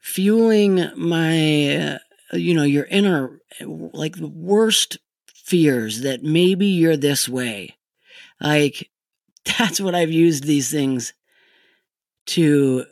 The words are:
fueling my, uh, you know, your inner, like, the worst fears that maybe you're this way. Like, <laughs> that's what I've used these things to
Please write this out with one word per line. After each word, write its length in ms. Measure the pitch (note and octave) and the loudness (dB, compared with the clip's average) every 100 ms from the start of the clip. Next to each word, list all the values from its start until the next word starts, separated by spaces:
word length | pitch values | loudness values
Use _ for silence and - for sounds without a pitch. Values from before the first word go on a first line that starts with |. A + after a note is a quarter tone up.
fueling 880 | - - G3 A3 A3+ G#3+ G3+ F#3 E3+ - | -10 -2 2 4 4 4 4 2 -2 -4
my, 800 | D3+ E3 D#3+ D#3+ D#3 D3+ C#3+ C#3+ | -4 -2 0 2 2 2 0 -2
uh, 220 | D3+ C#3+ _ _ _ F3 | -4 -8 _ _ _ -6
you 180 | E3+ | 0
know, 80 | E3 | 2
your 240 | C#3+ C#3+ C#3 | 2 0 0
inner, 540 | G3 G3+ E3 C3 - _ - | 0 0 0 -4 -12 _ -18
like, 560 | - D#3 E3 D#3 D#3 F3 | -16 -14 -14 -8 -8 -8
the 100 | D#3 | -14
worst 720 | D#3 E3+ G#3 A3 A3 - - _ _ _ | -12 0 2 4 0 -2 -8 _ _ _
fears 680 | _ - F3+ D#3 B2+ A2 G#2+ | _ -2 2 4 2 -2 -6
that 220 | C3+ B2+ | -6 -6
maybe 440 | D3 D#3 F3+ F#3+ G3+ | -2 2 2 2 0
you're 300 | F3+ E3 D#3 | 2 2 2
this 320 | C#3+ C#3 - | 0 -2 -4
way. 480 | B2+ B2 G#2 F2+ - _ _ _ - - _ | -6 -6 -8 -14 -20 _ _ _ -20 -20 _
Like, 500 | D3 D3+ D3 C#3+ - _ _ _ | 0 2 0 -2 -18 _ _ _
<laughs> 380 | _ _ - - | _ _ -8 -2
that's 220 | A3+ - | -2 -2
what 140 | G3 | -2
I've 160 | F3 E3 | -2 0
used 340 | D#3+ E3+ D3 | 4 2 2
these 260 | C#3+ C#3+ C3 | 0 0 0
things 420 | D3+ C3+ C3 A#2 _ _ _ _ _ _ _ _ _ _ _ - | -2 -2 -4 -6 _ _ _ _ _ _ _ _ _ _ _ -6
to 580 | - D#3+ D3 C#3 B2+ - | 0 2 4 2 -2 -6